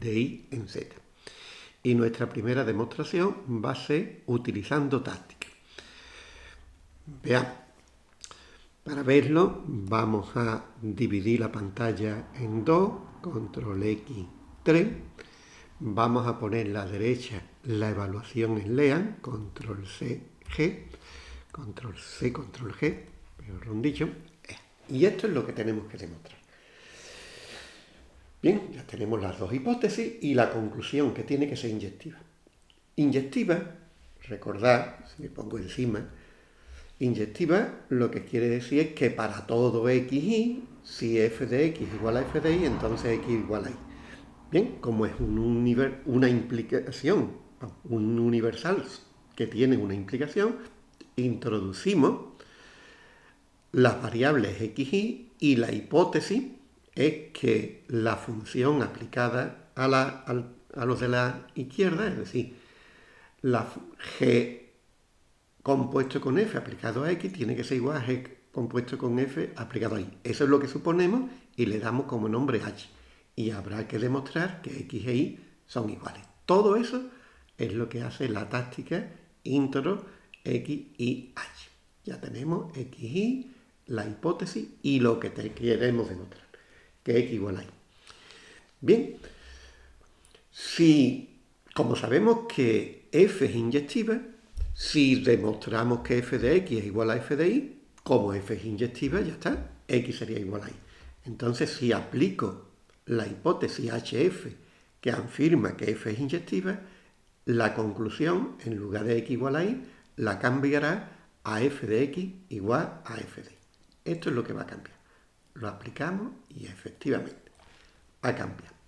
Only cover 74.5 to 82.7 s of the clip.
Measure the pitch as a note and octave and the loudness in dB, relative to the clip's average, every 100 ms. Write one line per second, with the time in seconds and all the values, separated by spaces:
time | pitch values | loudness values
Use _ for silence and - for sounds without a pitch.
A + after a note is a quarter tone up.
74.5 | F#3 - - - A2 A#2 B2 F#3 - - | -4 -10 -10 -8 -6 0 2 0 -2 -18
75.5 | - _ B2+ G#2+ G#2 - - - _ - | -20 _ -4 -4 -6 -10 -14 -20 _ 4
76.5 | F#3 G#3+ G#3+ A#3+ B3+ - - - - _ | 6 6 4 2 -4 -8 -16 -20 -20 _
77.5 | - A2+ G#2+ A#2 A#2+ A#2+ - B2+ G#2 G#2 | -6 -4 -2 -4 -4 -8 -4 -4 -2 -4
78.5 | B2 B2 - - E3 - - - _ - | -6 -6 -10 -6 -6 -6 -14 -20 _ -2
79.5 | C#3 C3+ C#3 D3 G3+ - - - - C3 | 0 2 0 -2 -4 -6 -20 -20 -12 -4
80.5 | B2 D3 D3 - - A#2+ B2+ - - - | -4 -2 -8 -8 -4 -2 -2 -8 -14 -14
81.5 | - - _ _ _ - - C3 A#2 D3 | -16 -20 _ _ _ -12 -10 -10 -6 -4
82.5 | E3+ - | -4 -4